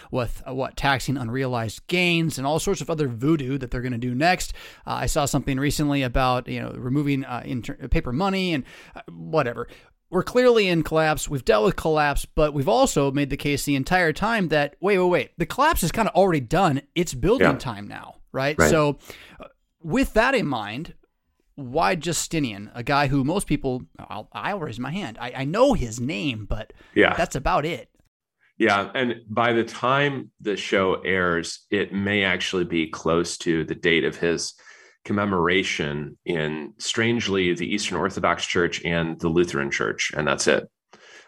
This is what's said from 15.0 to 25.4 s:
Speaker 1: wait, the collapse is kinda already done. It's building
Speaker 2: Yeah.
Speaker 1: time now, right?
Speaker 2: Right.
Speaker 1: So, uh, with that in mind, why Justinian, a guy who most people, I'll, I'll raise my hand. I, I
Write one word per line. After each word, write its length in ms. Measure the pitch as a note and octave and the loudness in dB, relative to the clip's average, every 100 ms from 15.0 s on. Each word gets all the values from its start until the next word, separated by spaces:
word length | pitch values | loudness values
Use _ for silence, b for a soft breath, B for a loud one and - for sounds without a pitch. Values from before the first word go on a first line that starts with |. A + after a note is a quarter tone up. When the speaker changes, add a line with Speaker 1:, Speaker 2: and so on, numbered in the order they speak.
| F3+ | 4
Speaker 1:
wait, 220 | F3 A2+ - | 2 0 -4
the 80 | E3 | -4
collapse 380 | - D4 E4+ | 2 2 2
is 80 | E3 | 0
kinda 200 | - G3+ | 0 0
already 300 | E3+ G3 D#3+ | 4 4 2
done. 400 | A#2+ D#3+ F#3+ C3+ - - | 2 2 2 2 -2 -4
It's 180 | F3 | -4
building 340 | C3 C#3 B3+ F3 | 0 2 4 4
Speaker 2:
Yeah. 100 | C3 | 2
Speaker 1:
time 300 | C3 G2+ G2+ | -4 -10 -12
now, 300 | A2 - - - | -14 -16 -20 -10
right? 240 | B2+ C3+ D#3 | -4 0 4
Speaker 2:
Right. 100 | D#3+ | 4
Speaker 1:
So, 300 | D#3+ D3 C#3 B B B B | 4 2 0 B B B B
uh, 60 | - _ _ _ | -20 _ _ _
with 320 | E3 F#3+ C4+ | -2 0 2
that 220 | G#3+ B3 C4+ | 2 2 2
in 100 | D#3 | 0
mind, 480 | B2 G#2 A2+ E3+ - _ _ _ _ _ - | -4 -6 -8 -12 -16 _ _ _ _ _ -14
why 400 | B2+ C#3 F3+ F#3 | -6 0 0 0
Justinian, 760 | E3 D#3 - E3 C3+ G2 G#2 | -2 -4 -2 -2 -2 -4 -12
a 100 | B2 | -8
guy 240 | A#2 C#3+ C#3+ | 0 2 2
who 160 | C#3 | 2
most 240 | C3 F#3+ - | 2 0 0
people, 360 | C#3+ C3+ B2+ B2+ - | -2 -2 -4 -8 -18
I'll, 280 | - G2+ A2 | -14 -14 -12
I'll 280 | A2+ B2 G3+ | -8 -6 -6
raise 200 | D#3 A2 | -8 -8
my 120 | C3 | -8
hand. 260 | F3 D3 - | -8 -8 -10
I, 120 | B2 | -10
I 80 | B2+ | -6